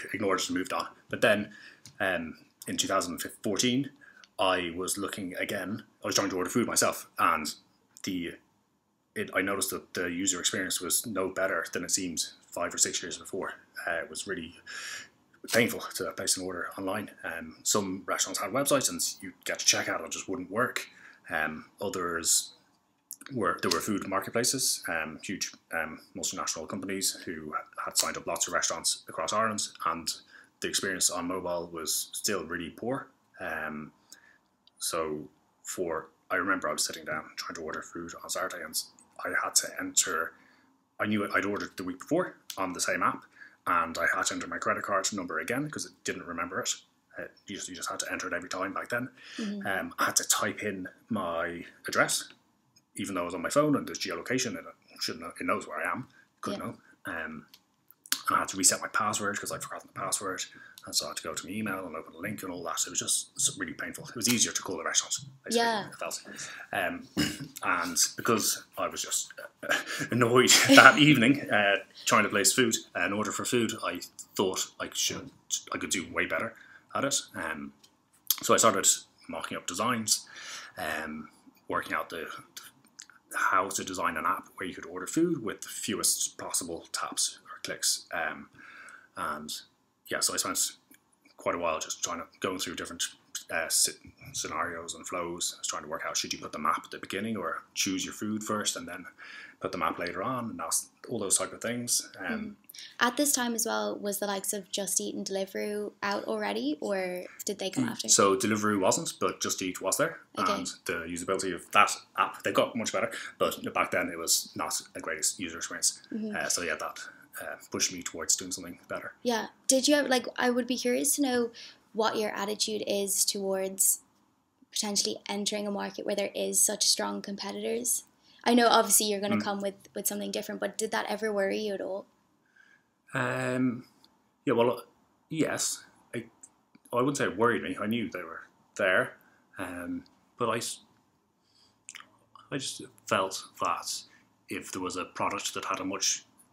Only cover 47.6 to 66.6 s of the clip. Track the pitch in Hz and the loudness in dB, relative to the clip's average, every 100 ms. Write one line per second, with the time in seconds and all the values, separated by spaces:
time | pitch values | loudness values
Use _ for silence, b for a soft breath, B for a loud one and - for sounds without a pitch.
47.6 | - 82 - 95 92 87 90 87 90 92 | -10 -8 -6 -4 -4 -4 -4 -4 -4 -4
48.6 | 95 90 - 120 127 - B B 214 202 | -4 -4 -4 -4 -4 -10 B B -6 -4
49.6 | 139 92 85 - - - - - 107 - | -2 -2 -2 0 2 2 2 2 0 -2
50.6 | 104 95 87 - - 101 85 82 85 85 | -4 -4 -8 -10 -4 -2 0 -2 -2 -6
51.6 | - - - 110 151 - - - _ _ | -12 -12 -2 2 2 0 -4 -16 _ _
52.6 | _ _ _ - 95 90 87 87 82 143 | _ _ _ -8 -4 -2 -2 -2 2 4
53.6 | 151 123 78 82 92 85 - 127 120 85 | 6 4 0 -6 -4 -4 -2 0 -2 -4
54.6 | 78 - _ - - 82 82 - 87 101 | -10 -18 _ -8 -6 -6 -10 -4 -2 -2
55.6 | 82 76 90 92 131 b b _ - 101 | -2 -4 -2 -2 -6 b b _ -6 -6
56.6 | 123 - b b - 82 78 78 - - | -8 -10 b b -8 -6 -8 -10 -16 -20
57.6 | _ _ _ _ - - - - 85 95 | _ _ _ _ -6 -4 0 0 0 2
58.6 | 92 95 - - 107 104 101 104 92 82 | 2 2 0 0 0 0 -2 -2 -4 -6
59.6 | - 87 - - 95 - 95 90 - B | -8 -10 -12 -8 -4 -2 -2 -6 -8 B
60.6 | B B - - 76 - 85 78 80 107 | B B -4 -2 -2 -6 -6 -6 -6 -4
61.6 | 104 95 87 78 80 80 101 104 95 87 | -2 -4 -6 -8 -10 -8 -6 -6 -8 -6
62.6 | 82 80 87 87 - - - - - - | -4 -2 -2 -2 0 0 -2 0 0 0
63.6 | 85 - 87 82 - 120 113 117 87 - | -6 -6 -8 -8 -10 0 2 4 4 0
64.6 | - 82 78 - - - - - - 233 | -4 -4 0 0 0 -2 -6 -12 0 2
65.6 | 233 214 - - 82 - - B B B | 4 2 -4 -8 -6 -8 -10 B B B